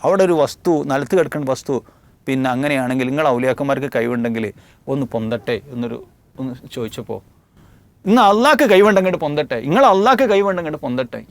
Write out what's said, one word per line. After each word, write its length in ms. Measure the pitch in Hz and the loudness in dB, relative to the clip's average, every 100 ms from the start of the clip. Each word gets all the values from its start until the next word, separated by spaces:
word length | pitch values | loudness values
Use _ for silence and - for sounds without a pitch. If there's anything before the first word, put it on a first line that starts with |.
അവിടെ 200 | 147 190 | 0 2
ഒരു 100 | 185 | 4
വസ്തു, 500 | 165 139 - 180 156 | 4 0 0 0 0
നിലത്ത് 360 | 147 135 139 190 | 0 -2 0 0
കിടക്കുന്ന 320 | 147 151 135 | 0 -2 -4
വസ്തു, 340 | 131 - 131 - _ _ _ - | -4 -4 -6 -6 _ _ _ -6
പിന്നെ 240 | 135 131 | -2 -2
അങ്ങനെയാണെങ്കിൽ 580 | 123 147 139 127 131 127 | -2 -2 -2 -2 -2 -2
നിങ്ങൾ 200 | 143 151 | 0 0
ഔലിയാക്കന്മാർക്ക് 600 | 120 127 123 139 135 139 120 | 2 0 -2 -2 -2 -2 -2
കഴിവുണ്ടെങ്കിൽ 580 | 117 120 117 113 107 - _ _ - | -2 -2 -2 -4 -6 -10 _ _ -6
ഒന്ന് 180 | 139 127 | -6 -4
പൊന്തട്ടെ 560 | 120 110 113 113 110 143 | -6 -4 -6 -4 -6 -8
എന്നൊരു, 360 | 120 120 117 - _ _ - | -10 -8 -10 -16 _ _ -12
ഒന്ന് 160 | 131 123 - | -10 -10 -14
ചോദിച്ചപ്പോൾ, 480 | - 110 - 113 101 - _ _ _ _ _ _ _ 185 | -10 -10 -10 -12 -12 -14 _ _ _ _ _ _ _ 2
"ഇന്ന് 120 | 240 | 4
അള്ളാഹ്ക്ക് 500 | 208 208 269 285 233 | 4 4 2 4 6
കഴിവുണ്ടെങ്കിൽ 440 | 185 208 196 185 170 | 6 6 4 2 -2
പൊന്തട്ടെ, 440 | 151 147 139 120 | -4 -4 -4 -6
നിങ്ങൾ 260 | 131 196 269 | 0 4 4
അള്ളാഹ്ക്ക് 440 | 190 220 254 262 | 4 2 2 2
കഴിവുണ്ടെങ്കിൽ 460 | 196 196 180 165 151 | 2 0 -2 -6 -8
പൊന്തട്ടെ." 480 | 135 123 123 113 110 | -6 -4 -6 -8 -8